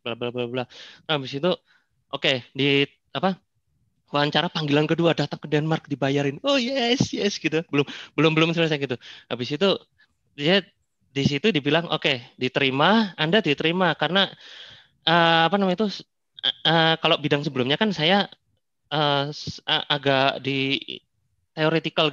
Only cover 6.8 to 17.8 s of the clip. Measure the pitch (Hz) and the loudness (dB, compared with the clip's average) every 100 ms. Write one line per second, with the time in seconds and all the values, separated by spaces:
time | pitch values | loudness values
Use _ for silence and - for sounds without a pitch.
6.8 | 233 208 - 240 202 - 156 156 - 143 | -2 0 -2 -2 -4 -2 -4 -4 -2 -2
7.8 | 139 - - - 160 156 165 170 160 147 | -2 -8 -8 0 2 2 2 0 0 -2
8.8 | 135 120 - - - 117 123 147 196 - | -4 -6 -10 -20 -10 -8 -6 -2 0 0
9.8 | - _ _ _ _ - 147 196 - _ | -6 _ _ _ _ -4 0 0 0 _
10.8 | _ _ _ 139 135 143 220 160 139 160 | _ _ _ -2 0 0 0 0 2 0
11.8 | 165 156 165 127 - - 127 143 135 135 | 0 -2 -2 -2 -8 -6 -4 0 0 4
12.8 | 165 220 202 - 156 214 165 139 160 180 | 4 4 2 -2 0 2 2 0 0 0
13.8 | 180 143 151 190 190 - - - - - | 0 0 0 0 -2 -4 -20 -20 -20 -20
14.8 | _ _ - 170 165 165 165 202 190 180 | _ _ 2 4 6 4 2 2 0 0
15.8 | 214 - - _ _ - - - 160 165 | -2 -4 -16 _ _ -8 -8 -2 2 4
16.8 | 160 160 160 165 143 143 147 131 123 151 | 4 2 2 0 2 0 0 -2 0 0